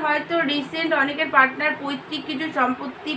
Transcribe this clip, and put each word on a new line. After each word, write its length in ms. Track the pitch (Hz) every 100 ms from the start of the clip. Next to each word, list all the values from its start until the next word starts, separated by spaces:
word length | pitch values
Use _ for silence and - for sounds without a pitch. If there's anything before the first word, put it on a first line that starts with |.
হয়তো 300 | 311 302 - 339 285
রিসেন্ট, 380 | 294 262 320 330 302
অনেকের 260 | 277 285 302 269
পার্টনার 360 | 262 262 302 302
পৈতৃক 420 | 277 269 - 302 302
কিছু 180 | 277 320 285
সম্পত্তি 540 | 247 254 269 - 302